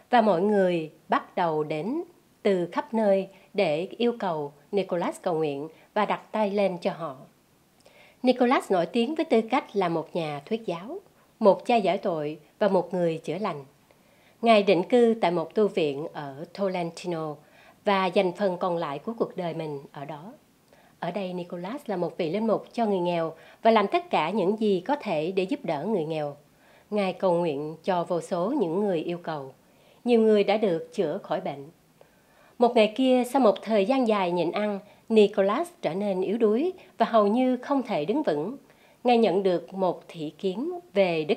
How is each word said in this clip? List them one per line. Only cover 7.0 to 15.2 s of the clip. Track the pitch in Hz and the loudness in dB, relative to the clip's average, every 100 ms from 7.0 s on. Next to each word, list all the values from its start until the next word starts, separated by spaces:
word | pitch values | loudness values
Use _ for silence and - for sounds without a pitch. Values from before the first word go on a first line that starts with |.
| 160 135 - _ _ _ _ _ _ _ - _ | -8 -12 -20 _ _ _ _ _ _ _ -20 _
Nicholas | 254 254 247 285 - | 0 2 2 2 2
nổi | 185 175 | 0 0
tiếng | 233 233 | 0 -2
với | 320 | -2
tư | 320 226 220 | 2 2 2
cách | 277 - 202 | -2 -2 -2
là | 175 | -2
một | 165 151 180 | -2 -4 -4
nhà | 156 143 - | -4 -6 -6
thuyết | 226 214 | -6 -4
giáo, | 170 214 392 - _ _ - | -8 -10 -14 -16 _ _ 2
một | 208 185 - | 4 4 4
cha | 233 | 2
giải | 185 208 | 2 0
tội | 202 160 151 160 - - | -2 -4 -4 -8 -14 -2
và | 208 | 2
một | 185 170 | 2 0
người | 185 170 165 | 0 -2 -2
chữa | - 170 | -6 -6
lành. | 208 147 131 _ _ _ _ _ _ _ | -6 -8 -14 _ _ _ _ _ _ _
Ngài | 226 214 | 4 6
định | 196 170 | 6 2
cư | - 247 233 226 | 4 4 4 4